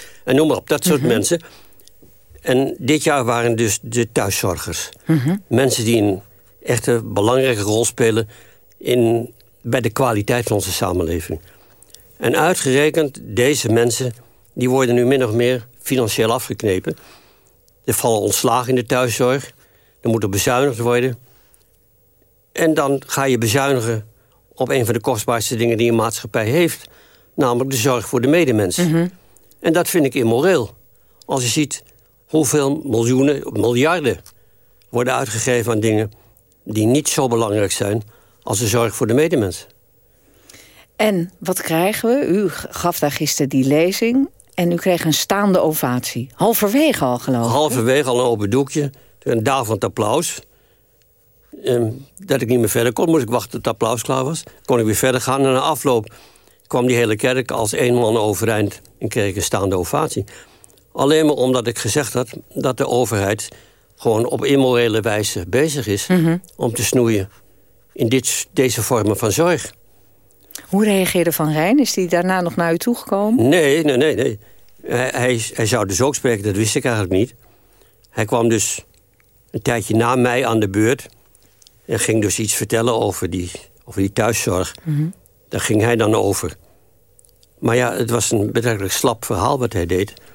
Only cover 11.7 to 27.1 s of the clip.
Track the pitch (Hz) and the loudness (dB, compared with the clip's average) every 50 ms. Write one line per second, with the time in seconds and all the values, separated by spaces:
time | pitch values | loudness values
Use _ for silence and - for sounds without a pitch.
11.7 | _ _ - - - - - - _ - - - - - 156 175 185 - - 135 | _ _ -20 -20 -20 -20 -20 -20 _ -4 -2 0 0 2 2 2 0 0 0 0
12.7 | 127 139 147 156 147 165 156 139 - - - 110 104 113 123 139 151 - - 110 | 2 4 2 2 2 2 0 0 -4 -8 -14 -6 0 2 2 2 2 0 0 2
13.7 | 110 117 120 120 117 - 131 123 113 - - - _ _ _ _ _ - 123 127 | 2 2 2 2 0 -2 -4 -6 -6 -8 -16 -20 _ _ _ _ _ -4 -2 0
14.7 | 127 135 131 120 120 120 120 123 139 135 127 110 107 117 120 123 127 120 - - | 2 2 2 4 4 2 4 4 2 2 2 0 0 0 2 0 0 -2 -4 -10
15.7 | - - - - 135 131 120 104 - - 110 110 120 131 - - - - - 107 | -20 -14 -6 -2 0 0 0 0 0 0 0 2 0 -2 -4 -6 -8 -4 -2 -2
16.7 | 92 92 - - - - - - - - _ _ _ _ _ _ _ _ _ _ | 0 0 -2 -6 -8 -10 -12 -20 -20 -20 _ _ _ _ _ _ _ _ _ _
17.7 | _ _ _ - 107 - - 123 113 107 101 107 - - - 123 117 127 120 120 | _ _ _ -4 -2 0 0 0 0 0 0 0 -2 0 0 0 0 0 0 0
18.7 | 127 127 117 - 139 127 127 120 110 - 127 123 131 139 131 - - _ _ _ | 0 -2 0 0 0 0 0 0 0 0 0 0 0 0 -4 -8 -16 _ _ _
19.7 | _ _ _ _ _ _ - 113 113 113 107 101 98 101 - 139 123 123 139 143 | _ _ _ _ _ _ -4 -2 0 0 -2 -2 -2 -2 0 0 2 2 2 0
20.7 | 120 113 117 120 120 123 123 131 123 - _ _ _ _ _ _ _ _ _ _ | 0 -2 0 0 2 2 0 0 -4 -6 _ _ _ _ _ _ _ _ _ _
21.7 | _ _ _ _ _ _ _ _ _ _ _ _ _ _ _ _ - - 165 165 | _ _ _ _ _ _ _ _ _ _ _ _ _ _ _ _ -6 -2 0 0
22.7 | 156 156 147 135 139 135 - - - 139 139 135 127 113 117 113 104 139 135 139 | 2 2 0 0 -2 -2 -4 -6 -4 -2 0 0 0 0 0 0 0 0 2 2
23.7 | 139 123 113 117 113 107 107 - _ _ _ _ _ _ _ _ _ - 131 - | 0 0 0 -2 -4 -4 -6 -10 _ _ _ _ _ _ _ _ _ -6 -2 0
24.7 | 139 131 117 104 117 117 - 143 123 107 - - 120 113 107 - 131 110 117 117 | 0 0 0 0 0 -2 0 -2 -2 -2 -2 -2 -2 -2 -2 -4 -2 0 0 0
25.7 | 117 107 117 117 113 113 110 113 - - - 117 - 120 110 107 135 170 175 160 | 2 2 2 2 2 2 0 0 -2 -6 -10 -6 -4 -2 -2 0 2 2 2 2
26.7 | - - - - - - - _ | 0 -4 -12 -20 -20 -20 -20 _